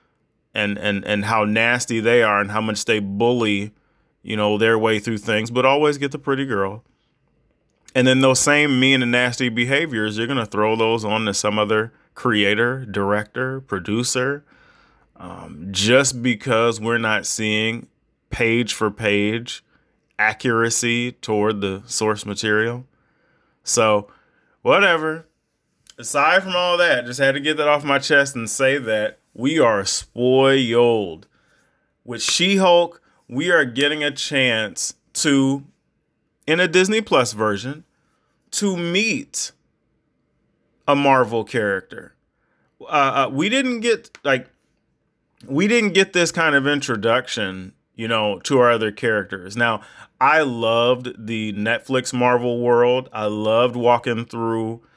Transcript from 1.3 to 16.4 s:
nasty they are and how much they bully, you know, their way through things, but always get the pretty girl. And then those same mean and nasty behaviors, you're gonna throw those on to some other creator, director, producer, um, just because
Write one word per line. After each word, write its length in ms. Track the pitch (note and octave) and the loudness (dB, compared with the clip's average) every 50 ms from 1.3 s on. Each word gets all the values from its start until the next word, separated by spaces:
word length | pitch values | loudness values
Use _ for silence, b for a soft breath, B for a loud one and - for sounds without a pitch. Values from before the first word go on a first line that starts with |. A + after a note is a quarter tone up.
| A2+ A2 G#2+ | 0 0 0
nasty 540 | G#2+ G#2+ A2+ A2+ A#2+ B2 B2 - - A#2 A2+ | 0 0 2 2 2 0 0 -2 -4 -4 -2
they 240 | G#2+ A#2 A#2+ B2 A2+ | 2 4 4 4 4
are 180 | G#2+ G#2 G2+ | 4 2 2
and 100 | G#2 G2 | 0 0
how 100 | G#2 A2 | -4 -4
much 240 | A2 A2 G#2+ G2+ - | -4 -4 -4 -4 -2
they 140 | - A2 G#2+ | 0 0 0
bully, 720 | G2+ G2 G2 G2+ A#2 A#2+ B2 A#2+ A2+ G#2+ G2+ G2 G#2 G#2+ - _ _ _ _ _ _ _ _ _ - | -2 -4 -2 0 0 0 2 0 0 0 -2 -2 -4 -8 -12 _ _ _ _ _ _ _ _ _ -12
you 120 | - A2 | -8 -4
know, 220 | G#2+ G#2 G#2 G#2+ | -2 0 0 0
their 200 | G#2 A2+ A2+ A#2 | 2 2 2 2
way 220 | A2 A2 A2+ A2 G#2 | 2 2 2 0 0
through 200 | - A#2+ A2 G2+ | -2 -4 -6 -4
things, 320 | G2+ A2+ G#2+ G#2+ G#2+ A2+ | -4 -2 -2 -2 -2 -2
but 140 | A#2+ B2+ B2+ | -2 0 2
always 320 | C3+ C#3 D3 D3+ D3+ D3 | 2 2 4 2 0 0
get 140 | C#3 C#3+ C#3 | 0 -4 -6
the 80 | C3+ C#3 | -6 -6
pretty 260 | - C#3+ C3+ C3 C#3 | -6 -4 -4 -4 -4
girl. 380 | C3+ A2+ G2 G2 G2 G#2 A#2 - _ _ _ _ _ _ _ _ _ _ _ _ _ _ _ _ _ _ _ _ - - | -4 -2 -2 -4 -4 -6 -10 -16 _ _ _ _ _ _ _ _ _ _ _ _ _ _ _ _ _ _ _ _ -4 0
And 100 | C3 B2+ | 2 4
then 160 | C3 C3 C3 | 4 4 4
those 180 | C3+ C3 B2+ - | 4 4 4 4
same 400 | - D3 D3 D3 D3 D3 C3+ B2+ | 2 2 4 4 2 2 2 2
mean 220 | C3 C3+ C3+ C3 | 4 4 4 2
and 100 | B2 A#2+ | 2 0
nasty 380 | B2 B2 B2 B2 A#2+ - C3 A#2+ | 2 2 0 0 -2 -2 -4 -2
behaviors, 680 | A2 A#2 A#2+ B2+ C#3 D3 E3+ D#3+ B2 A2 G#2+ G#2+ G#2 | -2 -2 -2 0 0 -2 -2 -2 -4 -4 -4 -4 -4
you're 100 | G#2+ A#2 | -4 -4
gonna 180 | A#2 C#3 B2+ A2 | -4 -4 -4 -4
throw 300 | G2+ - G#2 G#2+ A2 A2 | -4 -2 -2 0 0 2
those 300 | A2+ A2+ A2+ A2+ A#2 G#2+ | 2 0 0 0 -2 -2
on 200 | G#2 G#2+ A2 A2 | -2 -4 -2 -2
to 80 | G#2 F#2+ | -2 -4
some 240 | - - G#2+ G#2 | -2 -2 -2 0
other 360 | G#2+ G#2+ G2+ A2 G#2+ A2 A2+ b b b b _ | 0 0 0 0 0 -2 -4 b b b b _
creator, 720 | - - B2 A2 G#2 G2+ G2 G#2+ A2 A#2 A#2+ C3 C3+ B2+ | -6 -2 0 0 2 2 2 2 2 0 0 -2 -4 -8
director, 760 | G#2+ F#2+ G#2 G2 G2 G#2 G#2+ G#2 - - B2 B2+ C3 C3 C3+ | -8 -4 -2 0 0 0 -2 -2 -6 -8 -8 -6 -6 -8 -10
producer, 840 | C3+ - G2+ F#2 E2+ G#2 G#2 A#2 B2 - - B2+ B2+ C3+ C#3+ D3 b b b b b b b b b b b b b b _ | -10 -8 -8 -8 -4 -4 -4 -2 -2 -2 -2 -2 -2 -2 -4 -6 b b b b b b b b b b b b b b _
um, 500 | - - F2+ F2+ F2+ F2+ - - D2+ F2 G2 | -20 -18 -18 -16 -16 -18 -18 -16 -14 -12 -8
just 500 | G2 F#2 G2 A2 B2 C#3 C#3 C3+ B2+ A#2+ | -4 0 2 4 4 4 4 2 -2 -2
because 600 | A#2 B2+ A#2 G#2 | -2 -2 -2 -2